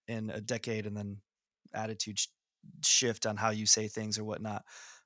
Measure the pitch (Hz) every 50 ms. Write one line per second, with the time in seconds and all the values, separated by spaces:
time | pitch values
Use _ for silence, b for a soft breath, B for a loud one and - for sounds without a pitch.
0 | - - 117 110 110 110 - 110 101 - 123 113 - 120 110 110 104 107 101 104
1 | 101 101 98 101 _ _ _ _ _ _ _ _ _ - - 110 110 113 110 -
2 | - 107 101 - - - _ _ _ _ _ _ - - - - 151 - - -
3 | 127 117 110 - - 110 107 104 110 113 107 107 107 - - 110 107 104 - 113
4 | 110 107 104 107 107 107 101 - 107 107 104 - - B B B B B B B
5 | B